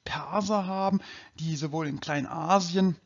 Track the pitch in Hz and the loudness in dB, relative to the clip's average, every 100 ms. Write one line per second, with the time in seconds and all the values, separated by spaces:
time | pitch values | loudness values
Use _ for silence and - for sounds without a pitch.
0 | - 147 143 196 196 214 185 190 196 196 | -8 -8 -4 -2 0 0 0 0 2 2
1 | - - - - 160 147 156 156 151 120 | -2 -18 -18 -8 -4 -2 -2 -2 -2 -4
2 | - 147 131 - 160 196 175 185 190 156 | -2 -2 -2 -4 2 4 4 4 4 2